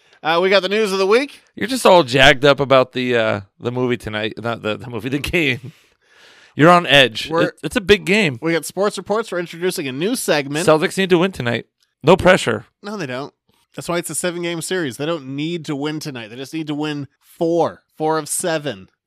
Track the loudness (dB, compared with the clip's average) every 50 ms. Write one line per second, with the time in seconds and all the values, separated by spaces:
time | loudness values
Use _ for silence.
0 | _ _ _ _ -4 -2 0 0 2 2 2 2 2 0 0 0 0 0 0 0
1 | 2 4 4 2 2 -2 -8 -16 _ _ _ -8 -6 -4 -2 2 6 6 8 6
2 | 6 4 4 6 6 6 6 6 4 4 4 2 2 4 4 4 4 2 -2 -4
3 | -2 0 0 0 0 0 -2 -2 -6 -10 _ _ -8 -6 -4 -2 -2 -2 -2 -4
4 | -6 -8 -6 -6 -6 -6 -8 -8 -6 -8 -6 -6 -4 -6 -6 -6 -8 -10 -10 -10
5 | -8 -6 -6 -6 -6 -4 -2 -2 -2 -2 -4 -6 -8 -16 -20 _ _ _ _ _
6 | _ _ _ _ _ -20 _ _ _ _ _ 4 6 8 8 6 6 4 4 6
7 | 4 4 0 -4 -8 -4 0 0 0 0 -2 _ -8 -4 -4 -2 2 4 2 2
8 | 2 0 0 2 2 0 -2 -2 -2 -2 -2 -2 -4 -6 -4 -2 -2 -2 -2 -4
9 | -6 -4 -4 -4 -4 -4 -6 -6 -6 -8 -6 -4 -4 -4 -2 -2 -4 -6 -4 -4
10 | -2 -2 -2 -2 0 0 0 0 0 -2 -4 0 2 4 4 4 2 -2 -2 -4
11 | 0 2 2 2 2 0 -4 -4 -4 -4 -4 -4 -6 _ _ _ _ _ _ _
12 | 4 4 4 6 6 6 4 4 4 0 -2 -2 -6 _ _ _ -14 -12 -10 -8
13 | -8 -6 -6 -8 -8 -10 -14 _ _ _ _ _ _ _ _ -12 -8 -4 -4 -4
14 | -4 -6 -6 -6 -4 -4 -4 -4 -6 -6 -6 -6 -6 -4 -4 -2 -2 -4 -4 -6
15 | -4 -4 -4 -6 -6 -8 -8 -6 -4 -4 -6 -6 -6 -8 -6 -6 -4 -6 -6 -6
16 | -8 -10 -10 -12 -14 -14 -14 -14 -14 -10 -10 -8 -8 -6 -6 -4 -4 -4 -6 -6
17 | -8 -12 _ _ _ _ _ -4 -2 0 2 2 0 0 -4 -8 _ _ _ -4
18 | -2 -2 -2 -2 -4 -4 -6 -4 -2 -2 -2 -2 -4 -6 -8 -10 -14 -20 _ _
19 | _